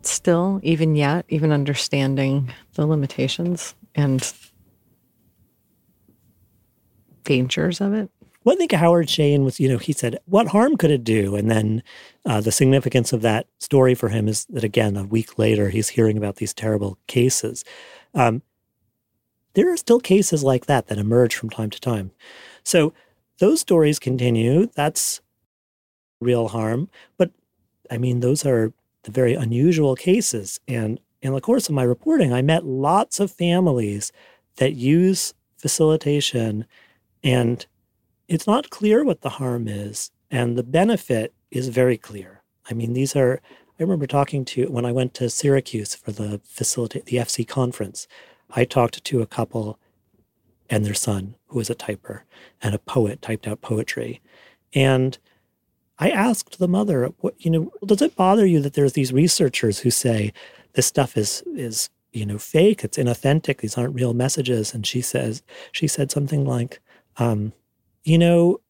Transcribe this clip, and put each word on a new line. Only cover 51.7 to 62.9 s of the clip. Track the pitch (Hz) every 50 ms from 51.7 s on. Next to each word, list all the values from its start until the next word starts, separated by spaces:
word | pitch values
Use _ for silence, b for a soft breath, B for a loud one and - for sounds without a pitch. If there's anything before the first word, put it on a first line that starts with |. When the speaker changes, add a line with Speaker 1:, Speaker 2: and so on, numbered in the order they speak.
Speaker 2:
a | 117
typer | - - - 104 95 _ - 104 98 _ b b b b b b b
and | - 107 101
a | 104
poet, | _ - - 131 113 101 104 -
typed | - - 110 104 - 110
out | 104 -
poetry. | - - 117 107 110 - - 123 117 117 123 - b b b b b b b b b _ -
And | 139 135 135 135 127 131 131 131 - _ _ _ _ _ _ _ _ _ _ _ _ _ _ _ _
I | 147 190
asked | 349 214 202 247 226 - - _ - -
the | 185 175
mother, | 180 196 214 208 170 131 120 131 - _
"What, | - 190 - _
you | - 165
know, | 165 165 160 - _ - -
does | 196 214 196
it | 294 330 _
bother | - 190 185 196 226 208
you | 190 170 151
that | 139 - -
there's | - 143 135
these | - 156 135 123
researchers | 127 131 160 180 - - 175 131 - - - 110 101 -
who | - 123
say | 117 - - 131 113 107 104 104 B B B B B B B B _
this | - 123
stuff | - - - 135 120 -
is, | 117 104 104 - - - 359 320
is, | 226 131 117 110 110 - - _ _ _ _
you | _ 113 107
know, | 104 104 104
fake, | - - - 156 175 208 220 - -
it's | 104